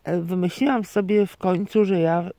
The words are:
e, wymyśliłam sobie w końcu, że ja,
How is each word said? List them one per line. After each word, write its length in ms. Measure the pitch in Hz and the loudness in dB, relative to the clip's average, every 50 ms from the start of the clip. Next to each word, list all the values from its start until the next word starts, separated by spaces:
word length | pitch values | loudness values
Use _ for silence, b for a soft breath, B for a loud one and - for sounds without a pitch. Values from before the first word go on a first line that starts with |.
| - | -4
e, 160 | - 165 180 | -4 -4 -4
wymyśliłam 640 | 170 170 185 185 180 175 - - 262 285 269 233 202 | -2 -2 -2 -2 -2 -2 -2 0 0 0 0 0 -2
sobie 420 | - - 208 196 180 208 208 202 | -2 -2 -2 0 2 2 2 2
w 100 | 185 - | 0 -2
końcu, 480 | - - 185 185 165 202 - - 214 208 | -4 -2 0 0 0 -2 0 2 2 2
że 160 | 190 196 175 | 2 2 2
ja, 300 | 165 160 165 175 175 185 - | 2 2 0 0 -4 -6 -6